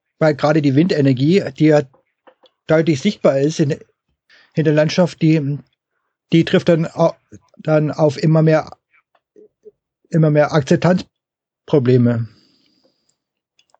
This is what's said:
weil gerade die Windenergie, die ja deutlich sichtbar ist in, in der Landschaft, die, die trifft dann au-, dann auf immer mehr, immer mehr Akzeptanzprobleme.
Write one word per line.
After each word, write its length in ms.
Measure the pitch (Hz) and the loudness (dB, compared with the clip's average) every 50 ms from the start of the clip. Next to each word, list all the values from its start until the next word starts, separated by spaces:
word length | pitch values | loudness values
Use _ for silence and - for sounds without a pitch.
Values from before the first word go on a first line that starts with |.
| _ _ _ - | _ _ _ -2
weil 160 | 160 156 147 | -2 -2 0
gerade 280 | 139 - 147 156 160 143 | 0 0 0 0 0 0
die 140 | 143 131 | 0 2
Windenergie, 640 | 139 170 190 196 151 135 135 135 120 139 156 185 196 131 92 - - | 2 2 0 0 0 0 0 0 0 0 0 0 0 -2 -4 -4 0
die 80 | 151 | 2
ja 160 | 156 151 147 143 - _ _ _ _ _ _ _ _ _ _ _ _ _ _ _ | 2 2 2 0 -4 _ _ _ _ _ _ _ _ _ _ _ _ _ _ _
deutlich 340 | - 156 160 160 170 160 135 | -2 0 0 0 0 -2 -2
sichtbar 380 | - - - - - 160 135 135 | -2 -6 -4 -2 0 0 0 0
ist 200 | 139 156 160 - | 0 -2 -2 -2
in, 180 | 160 139 - - - _ _ _ _ _ _ _ _ _ _ _ _ _ - | -4 -4 -4 -8 -12 _ _ _ _ _ _ _ _ _ _ _ _ _ -4
in 100 | 165 151 | -2 0
der 80 | 156 151 | 0 2
Landschaft, 480 | 151 151 156 - - 180 151 - - | 2 0 0 0 -2 -2 -2 -2 -2
die, 380 | 165 156 156 160 143 139 147 135 - _ _ _ _ _ _ _ _ _ _ _ _ - 165 | 0 0 0 0 -2 -4 -8 -8 -12 _ _ _ _ _ _ _ _ _ _ _ _ -2 0
die 120 | 165 165 | 0 0
trifft 240 | - - 190 - - | 0 0 -2 0 0
dann 180 | 170 160 165 | 0 0 -2
au-, 300 | - - 151 165 160 - _ _ _ - 101 _ _ _ - | -4 -4 -2 -2 -2 -2 _ _ _ -20 -20 _ _ _ -10
dann 320 | - 156 156 151 151 147 | -4 -2 0 0 0 -2
auf 320 | - - 160 151 139 - - | -4 -2 -2 -2 -2 -2 0
immer 200 | 156 160 160 156 | 0 2 2 2
mehr, 280 | 160 156 156 - - - _ _ _ _ _ _ _ _ _ _ _ _ _ - _ _ _ _ - _ _ _ _ _ _ _ - | 2 2 0 -2 -4 -14 _ _ _ _ _ _ _ _ _ _ _ _ _ -20 _ _ _ _ -20 _ _ _ _ _ _ _ -4
immer 220 | - 165 156 156 | -2 0 2 2
mehr 220 | 147 151 147 - - | 2 2 0 0 0
Akzeptanzprobleme. 1800 | 156 139 - 175 110 - 165 185 185 - _ _ _ _ _ _ _ _ _ _ _ _ - - - 113 123 127 127 120 120 120 120 117 107 _ _ _ _ _ _ _ _ _ _ _ _ _ _ _ _ _ _ _ _ _ _ _ _ _ _ _ _ _ _ | -2 0 0 -2 0 2 0 0 0 -4 _ _ _ _ _ _ _ _ _ _ _ _ -2 -2 0 2 2 2 2 2 0 -2 -4 -6 -10 _ _ _ _ _ _ _ _ _ _ _ _ _ _ _ _ _ _ _ _ _ _ _ _ _ _ _ _ _ _